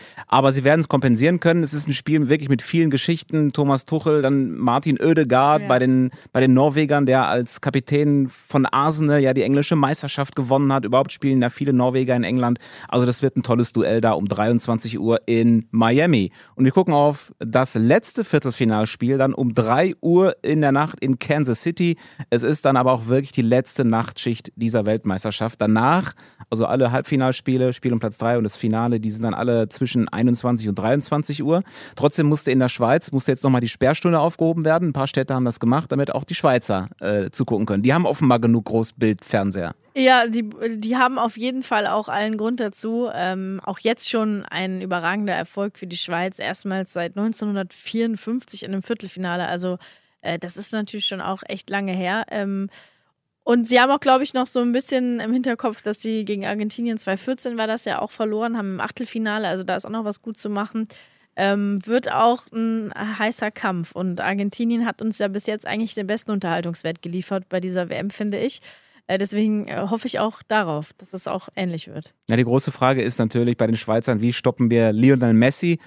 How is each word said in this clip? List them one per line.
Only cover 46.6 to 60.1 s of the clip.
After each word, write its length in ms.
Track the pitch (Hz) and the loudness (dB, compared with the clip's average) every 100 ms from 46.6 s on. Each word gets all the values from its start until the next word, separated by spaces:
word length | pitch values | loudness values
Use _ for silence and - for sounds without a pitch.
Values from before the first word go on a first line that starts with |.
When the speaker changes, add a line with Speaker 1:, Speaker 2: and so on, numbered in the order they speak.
| 202 190 185 | -6 -6 -6
Speaker 2:
seit 220 | 180 170 | -6 -6
neunzehnhundertvierundfünfzig 1500 | 196 214 220 214 196 185 - - 226 226 214 - 247 - - | -4 -4 -4 -4 -4 -6 -10 -8 -4 -2 -4 -6 -8 -8 -12
in 80 | 196 | -8
einem 100 | 190 | -8
Viertelfinale. 640 | - 233 190 - 185 175 170 | -6 -8 -8 -8 -6 -4 -4
Also, 320 | 175 180 180 - _ _ _ | -4 -4 -6 -10 _ _ _
äh, 180 | - 170 | -8 -8
das 180 | 180 - | -8 -6
ist 160 | 202 | -6
natürlich 340 | 220 208 208 - | -6 -8 -6 -6
schon 140 | 190 | -6
auch 220 | 175 190 - | -6 -8 -8
echt 240 | 196 - | -12 -8
lange 220 | 196 196 | -6 -4
her. 320 | 185 180 208 - | -4 -4 -4 -4
Ähm, 400 | 214 196 196 196 - - _ _ _ _ _ | -6 -4 -4 -6 -10 -20 _ _ _ _ _
und 240 | - 240 226 | 0 2 4
sie 100 | 247 | 4
haben 140 | 254 | 4
auch, 80 | 285 | 4
glaub 200 | 277 262 | 4 2
ich, 140 | 285 | 2
noch 140 | 254 254 | -2 -2
so 120 | 254 | -2
ein 120 | 240 | 0
bisschen 480 | 240 - 262 247 240 | 0 0 -2 -2 -4
im 120 | 220 | -2
Hinterkopf, 500 | 254 254 233 247 214 | -2 -2 -2 -4 -4
dass 200 | - 208 | -6 -6
sie 220 | 220 220 | -4 -4
gegen 200 | 208 208 | -4 -6
Argentinien 540 | 196 208 214 - 233 220 | -4 -4 -4 -4 -4 -4
zweitausendvierzehn 580 | - 190 - 254 254 233 | -4 -4 -4 -6 -6 -4
war 120 | 220 | -4
das 160 | 226 | -4
ja 180 | - - | -4 -4
auch 80 | - | -6
verloren, 460 | - 220 214 233 226 | -4 -4 -2 -4 -4
haben 180 | 202 | -6
im 60 | 185 | -4
Achtelfinale, 640 | - - 240 233 220 214 202 | -6 -8 -8 -6 -4 -4 -4
also 160 | 185 | -4
da 140 | 185 180 | -4 -6
ist 80 | |
auch 60 | - | -6
noch 140 | 220 | -8
was 180 | 214 | -6